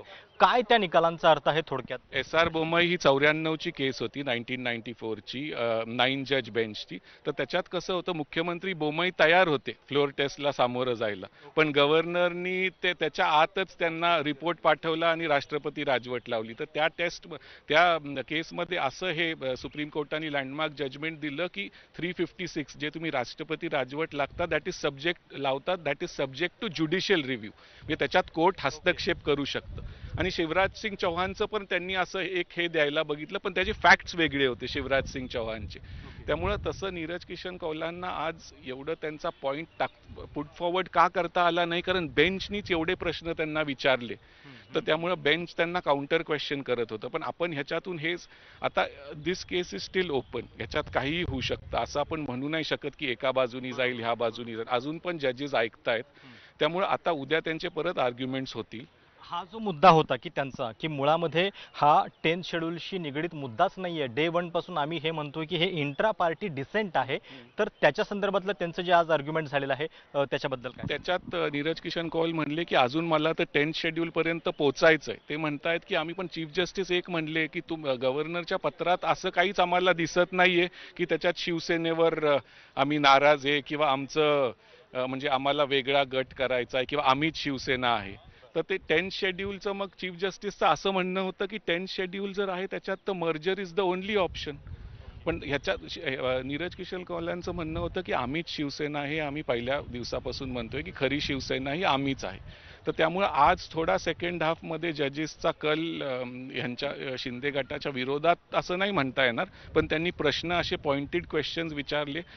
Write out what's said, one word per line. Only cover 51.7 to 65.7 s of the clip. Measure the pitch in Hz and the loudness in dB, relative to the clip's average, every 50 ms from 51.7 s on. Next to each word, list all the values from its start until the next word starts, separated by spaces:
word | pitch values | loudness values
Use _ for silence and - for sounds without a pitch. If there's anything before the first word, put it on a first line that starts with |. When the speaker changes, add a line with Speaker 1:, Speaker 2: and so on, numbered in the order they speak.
| - 117 | -4 -2
Speaker 2:
असं | 117 - - 147 | -2 -2 -2 -4
आपण | 147 - 165 156 | -4 -2 -4 -6
म्हणू | 147 135 123 123 135 147 | -6 -6 -6 -6 -4 -4
नाही | 160 160 151 | -4 -4 -2
शकत | - 143 127 - 147 - - | -2 -4 -4 -4 -8 -8 -6
की | 151 135 | -4 -4
एका | 117 - - 131 | -4 -2 -2 0
बाजूनी | 131 131 131 123 113 131 127 131 123 | 2 2 0 0 -2 -6 -8 -6 -2
जाईल, | 123 127 123 127 117 | -2 -2 0 -2 -2
ह्या | 110 117 117 | -2 -2 0
बाजूनी | 110 120 117 110 117 123 117 113 | 0 0 -2 -2 -4 -8 -8 -8
जाईल. | 110 117 - | -8 -4 -2
अजून | 127 123 123 147 156 165 | -2 -2 -2 -4 -6 -6
पण | - 180 175 165 | -6 -6 -4 -2
जजेस | 139 131 123 123 143 143 131 | -2 -2 -2 -2 -4 -2 0
ऐकतायत, | 120 117 113 - - - - 117 110 127 - _ - - - 117 - - - _ - | 0 0 0 -2 -4 -2 -2 -2 -2 -4 -8 _ -20 -20 -20 -20 -20 -20 -20 _ 0
त्यामुळं | 151 151 165 180 196 - | 0 2 2 0 0 0
आता | - - - 185 | 0 0 0 0
उद्या | 170 143 135 135 156 160 | 0 0 0 0 0 0
त्यांचे | 160 170 160 160 - 175 | 0 -2 -4 -4 -6 -6
परत | 175 160 151 170 180 165 | -4 -2 -2 -2 0 0
आर्ग्युमेंट्स | 135 123 123 120 131 127 131 135 131 127 - | 0 0 0 -2 -4 -4 -4 -4 -6 -6 -8
होतील. | 117 107 - - 110 107 - _ _ _ _ _ - - - | -8 -10 -10 -12 -14 -16 -16 _ _ _ _ _ -20 -12 -8
Speaker 1:
हा | 170 175 190 | -8 -8 -8
जो | 175 190 226 | -8 -10 -6
मुद्दा | 220 208 175 143 156 185 | -4 -4 2 10 10 12
होता | 165 160 147 - 135 | 12 10 8 4 0
की | 123 - 170 | -2 -4 -6
त्यांचा, | - 147 139 135 123 - 135 113 113 - | -4 -4 -4 -4 -4 -6 -6 -6 -6 -6
की | - 160 | -6 -4
मुळामध्ये | 151 139 135 143 156 170 170 165 135 165 180 196 - - - - - | -2 2 2 4 4 4 2 2 2 2 2 2 -2 -6 -14 -16 -2
हा | - 147 147 156 185 202 190 - _ - | 4 6 6 8 6 4 0 -4 _ 0
टेन्थ | 160 165 185 170 | 0 0 0 -2
शेड्यूलशी | - - 170 160 165 175 165 - - 196 190 | -4 -4 -4 -2 -4 -4 -6 -8 -6 -6 -6
निगडीत | 170 147 131 147 160 170 160 | -6 -4 -4 -4 -4 -4 -6
मुद्दाच | 151 139 127 110 110 170 196 - 196 | -8 -10 -8 0 2 2 2 2 -2
नाहीये. | 185 180 170 160 143 127 | -6 -6 -2 -2 -2 -2
डे | 110 135 160 170 | 0 0 0 2
वन | 160 175 180 170 | 2 0 -2 0
पासून | 170 175 160 - 180 156 | -2 -4 -4 -2 -4 -2
आम्ही | 143 147 170 165 | -2 -2 -2 -2
हे | 143 160 | -2 -2
म्हणतोय | 165 156 147 147 139 160 160 | -2 -2 -6 -6 -6 -6 -4
की | 151 180 | -4 0
हे | 160 165 | 0 0
इंट्रा | 190 | 0